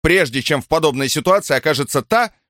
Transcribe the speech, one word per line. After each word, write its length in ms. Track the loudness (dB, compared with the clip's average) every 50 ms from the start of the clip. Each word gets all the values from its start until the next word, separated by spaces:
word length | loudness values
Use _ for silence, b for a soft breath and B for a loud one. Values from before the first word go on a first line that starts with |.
прежде 400 | 0 2 2 2 2 0 -2 -4
чем 200 | -2 -2 -2 -2
в 60 | -2 0
подобной 420 | 0 2 2 2 0 0 -2 -2
ситуации 460 | -2 -2 0 2 2 2 2 0 -2
окажется 460 | 0 0 0 -2 -2 -2 -2 -2 -4
та, 300 | -2 0 0 0 0 -2 -6 _ _ _